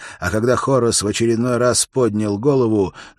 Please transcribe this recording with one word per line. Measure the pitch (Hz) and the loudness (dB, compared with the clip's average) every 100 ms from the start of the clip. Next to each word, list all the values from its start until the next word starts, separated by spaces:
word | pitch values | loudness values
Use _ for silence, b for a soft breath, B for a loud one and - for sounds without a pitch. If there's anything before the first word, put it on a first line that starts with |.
| B B | B B
а | 87 | -4
когда | 107 120 117 | 0 0 0
Хорас | 131 131 117 - | 0 0 2 0
в | 104 | -2
очередной | 104 117 113 127 120 | 0 0 0 0 0
раз | 123 113 | 2 0
поднял | - 131 117 104 107 101 | -2 0 0 0 -2 0
голову, | 139 135 117 107 90 B B | 2 2 2 2 0 B B